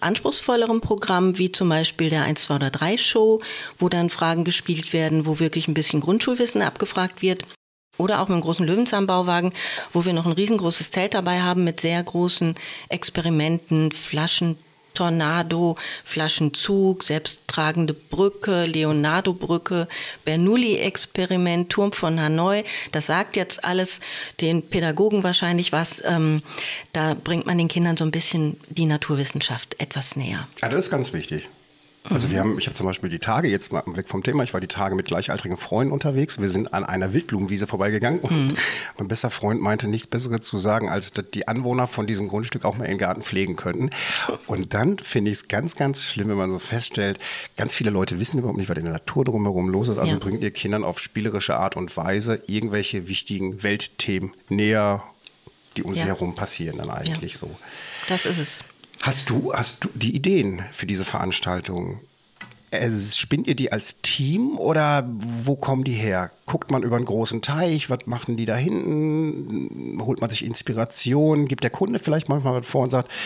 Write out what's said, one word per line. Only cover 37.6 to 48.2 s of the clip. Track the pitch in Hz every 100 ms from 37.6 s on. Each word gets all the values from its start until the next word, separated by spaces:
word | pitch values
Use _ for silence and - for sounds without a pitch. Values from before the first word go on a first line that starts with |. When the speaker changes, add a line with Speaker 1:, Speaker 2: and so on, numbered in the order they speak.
| 101
Speaker 2:
vorbeigegangen | 95 101 107 120 170
und | -
Speaker 1:
Mhm. | 165 135 151 - - - -
Speaker 2:
mein | 95
bester | 110 120
Freund | - 104 113
meinte, | 101 107 104
nichts | 110 -
Besseres | 117 123 113
zu | - 104
sagen, | 98 110 107
als | 95 -
dass | - 95
die | 101 -
Anwohner | 117 123 127 123
von | - 104
diesem | 101 101
Grundstück | 104 120 - -
auch | 110
mal | 117
ihren | 98
Garten | 92 92
pflegen | - 95 95 85
könnten. | 90 85 139 - - - - - -
Und | 101 90
dann | 104 123 202
finde | - 123 104
ich's | 101 -
ganz, | 104 160 -
ganz | 139 139
schlimm, | - 107 104
wenn | 101
man | 92
so | 92
feststellt, | - 120 - - 101 98 - - - -
ganz | 110
viele | - 110
Leute | 98 95 90